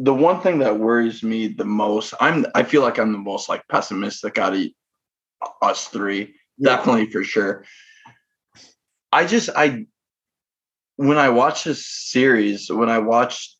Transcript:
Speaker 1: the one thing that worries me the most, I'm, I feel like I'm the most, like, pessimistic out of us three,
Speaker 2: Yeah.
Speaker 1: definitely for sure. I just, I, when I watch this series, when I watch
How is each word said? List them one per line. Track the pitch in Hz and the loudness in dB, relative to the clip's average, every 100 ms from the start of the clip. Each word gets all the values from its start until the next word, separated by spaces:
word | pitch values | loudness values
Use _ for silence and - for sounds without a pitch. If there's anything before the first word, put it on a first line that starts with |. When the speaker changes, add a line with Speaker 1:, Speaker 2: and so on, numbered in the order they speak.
Speaker 1:
the | 131 | 0
one | 135 165 180 | 4 4 2
thing | 185 165 | 0 0
that | 127 107 | 0 0
worries | 110 117 117 113 | 2 2 0 -2
me | 113 113 110 | -6 -4 -4
the | - | -4
most, | 104 107 104 107 - - | -4 -2 0 -2 -4 -2
I'm, | 139 165 - - | 0 0 0 -2
I | |
feel | 120 151 | 2 2
like | 123 113 | 2 0
I'm | 110 | -2
the | 104 | -2
most, | 101 98 - | -6 -8 -6
like, | 90 - | -8 -4
pessimistic | - - 95 101 - 104 - | -4 -4 -6 -6 -6 -6 -2
out | 95 | -2
of | 95 90 - _ _ _ _ _ - - - | -2 -4 -8 _ _ _ _ _ -14 -14 -4
us | 98 - - | -2 -2 -6
three, | 110 101 98 104 _ _ - | -8 -4 -4 -8 _ _ -2
Speaker 2:
Yeah. | 135 123 | 0 2
Speaker 1:
definitely | - 117 107 | 2 0 0
for | 98 | -4
sure. | 98 110 98 101 - - _ _ - _ _ _ _ _ - _ _ _ _ | -4 -2 -2 -4 -10 -20 _ _ -20 _ _ _ _ _ -20 _ _ _ _
I | 131 131 | 0 2
just, | 226 - | 0 0
I, | - 151 120 107 _ _ _ _ _ _ _ _ _ _ - | 2 2 0 -10 _ _ _ _ _ _ _ _ _ _ -2
when | 139 147 | 2 4
I | 139 | 4
watch | 120 135 - | 4 2 0
this | 165 143 - | -4 -6 -8
series, | - - 127 131 117 104 101 - | -12 -4 2 4 4 2 -2 -4
when | 107 113 | -2 0
I | 113 | 0
watch | 107 117 123 - - | 2 2 2 -4 -16